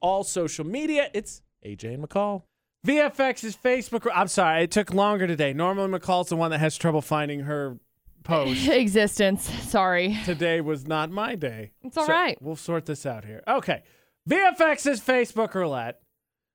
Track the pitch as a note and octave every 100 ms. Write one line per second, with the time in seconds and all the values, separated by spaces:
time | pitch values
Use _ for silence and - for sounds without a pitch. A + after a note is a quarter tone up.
0 | F3 G3 F#3+ F#3+ E3 - D#3 A#3+ D#4 D4+
1 | C#4+ G3+ G#3+ - _ _ - G2+ A2 B2+
2 | D3+ G3 G#3 G3+ - _ _ _ F3 D4
3 | D4 C#4+ C4 B3 A3+ G3+ B3+ B3+ A3+ A#3
4 | A#3 F3+ F#3+ - F3 D#3+ E3+ - G#3 F#3
5 | G3+ G#3 F#3 E3 C#3+ C3+ F3 G3 G3 F#3
6 | - F3+ F3 E3 E3 D#3 D#3 - E3+ D#3
7 | C#3+ D#3 D3 C#3+ C#3 D3 C#3 B2 _ _
8 | - _ - E3 C3+ C3 C4 C4+ A3 G3+
9 | G#3 - G3+ G3 - - - G#3+ F#3 F3
10 | F#3 G#3+ G#3+ E3 E3+ E3 D3+ D3+ C3+ D#3
11 | D#3+ F#3+ A3+ A#3 C#3+ A2 G#2 _ C4 D#4+
12 | D4+ E4 F4 - C#3 D#3 - E3+ D#3+ D3
13 | C#3+ A2+ G#2 G#2+ - C4 - D3 - _
14 | _ _ - E4+ F#4+ F4+ D#4+ D4 C#4+ B3+
15 | - B3+ A#3 G#3+ A3+ F#3+ F3 C3 A#2 -
16 | _ _ _ _ _